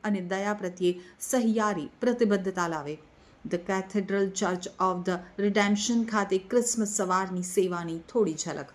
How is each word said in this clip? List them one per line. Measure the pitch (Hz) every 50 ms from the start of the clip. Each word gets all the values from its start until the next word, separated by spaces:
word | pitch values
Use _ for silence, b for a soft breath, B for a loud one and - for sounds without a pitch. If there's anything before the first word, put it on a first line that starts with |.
| -
અને | 214 202 190
દયા | 180 175 190 190 202 208 208
પ્રત્યે | 208 190 180 180 - 185 175 180 180 B B B B
સહિયારી | - - - 254 226 226 214 226 214 208 202 165 147 - - -
પ્રતિબદ્ધતા | - 247 240 240 233 208 202 190 185 190 180 185 175 170
લાવે. | 160 156 143 143 151 156 - - b b b b b b b -
The | 175 175
Cathedral | 175 - 190 190 185 190 - 208 185 190 196 202 196
Church | 190 190 - 214 180 185 180 -
of | - - - 185 185 180 180 175 185
the | 180 180 180 - - - 202
Redemption | 208 202 214 202 202 208 202 208 - 233 233 226
ખાતે | 226 214 214 196 196 190 190
ક્રિસમસ | 190 - 240 247 226 233 - 233 214 202
સવારની | - - 190 185 185 185 190 180 185 180 180
સેવાની | - - 196 185 180 175 170 170 165 165 165
થોડી | 165 - - 240 208 170 156
ઝલક. | 151 - 170 143 143 139 - -